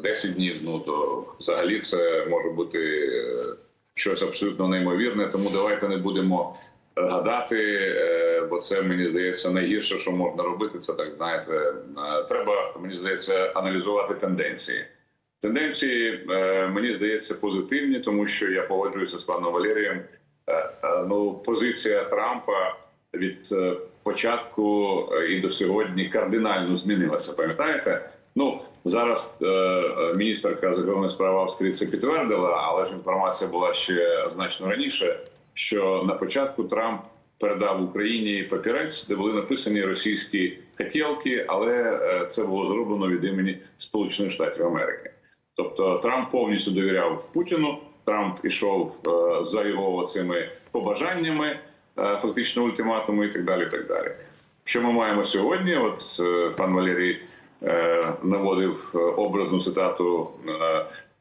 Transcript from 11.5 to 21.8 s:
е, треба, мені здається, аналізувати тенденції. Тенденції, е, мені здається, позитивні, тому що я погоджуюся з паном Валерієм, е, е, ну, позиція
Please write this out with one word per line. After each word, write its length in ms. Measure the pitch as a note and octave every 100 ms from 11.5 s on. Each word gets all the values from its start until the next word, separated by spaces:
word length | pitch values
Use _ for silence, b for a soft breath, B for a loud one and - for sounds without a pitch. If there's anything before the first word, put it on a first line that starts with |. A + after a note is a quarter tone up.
е, 720 | D#2 D2 - C#2+ C#2+ D2 D2+
треба, 500 | - - G#2 G2+ F2+ -
мені 180 | F#2+ F2+
здається, 540 | F#2+ F#2+ - F#2+ F#2+ F#2
аналізувати 580 | F#2+ F#2 G2 G#2 G2
тенденції. 720 | - F#2+ F2 C#2+ - - A#1 - - _ _ _ _
Тенденції, 840 | G#2 C3 D#3 - C3+ A#2+ A2+ A2 A2+
е, 380 | F#2+ F#2+ F#2+ F#2+
мені 260 | G2+ A#2+
здається, 420 | F#2 G#2 A2 - -
позитивні, 640 | G#2 F#2+ F#2+ C#3 C#3 B2+
тому 280 | A2 G2+ G2+
що 220 | - G2
я 120 | F#2+
погоджуюся 560 | F#2 F#2+ G2 G2 F2+ F2
з 60 |
паном 300 | F2+ F2 F2
Валерієм, 480 | F2 G#2 G#2+ G2+ F#2 - - _ _ -
е, 60 |
е, 500 | - - - - F2+ F#2
ну, 260 | G2+ G2+
позиція 680 | F#2+ - A2 A#2+ A2